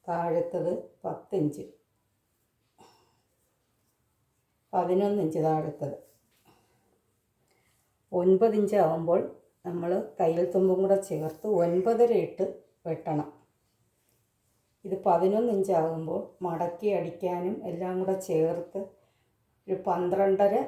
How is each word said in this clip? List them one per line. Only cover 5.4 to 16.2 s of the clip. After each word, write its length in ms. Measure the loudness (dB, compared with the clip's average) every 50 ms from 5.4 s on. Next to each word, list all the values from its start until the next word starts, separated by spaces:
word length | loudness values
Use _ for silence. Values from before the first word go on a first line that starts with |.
| 2
താഴത്തത്. 500 | 2 2 0 -2 -6 -8 -6 -8 -8 -8 -10 -16 _ _ _ _ _ _ _ _ _ _ _ _ _ _ _ _ _ _ _ _ _ _ _ _ _ _ _ _ _ _ _ _ _ _ _ _ _ _ _ _ _
ഒൻപത് 440 | -2 2 4 4 6 6 6 4 4 2
ഇഞ്ച് 180 | 2 2 4 4 4
ആവുമ്പോൾ 360 | 4 2 0 2 2 2 2 2 -2 -12 -18 _ _ _ _ _
നമ്മൾ 260 | -8 -8 -6 -2 -2 -2 -2 -2 -6 -4 0
തയ്യൽ 280 | 0 0 2 0 -2 0
തുമ്പും 280 | 2 2 2 4 4 2
കൂടെ 160 | 4 4 2 2 2 -4
ചേർത്ത് 380 | -6 -4 -4 -6 -8 -8 -4 0 2 2
ഒൻപതര 520 | 2 2 2 2 2 2 4 4 4 4 4 2 0
ഇട്ട് 240 | -2 -4 -4 -4 -4 -4 -12 -20 _ _ _ _
വെട്ടണം. 440 | -8 -8 -6 -4 -4 -4 -2 -4 -6 -14 _ _ _ _ _ _ _ _ _ _ _ _ _ _ _ _ _ _ _ _ _ _ _ _ _ _ _ _ _ -8
ഇത് 120 | -6 -6 -2 2
പതിനൊന്ന് 480 | 2 2 4 4 2 2 2 2 2 0
ഇഞ്ച് 200 | 0 0 2 2 2
ആകുമ്പോൾ 400 | 2 0 -2 -4 -6 -4 -6 -6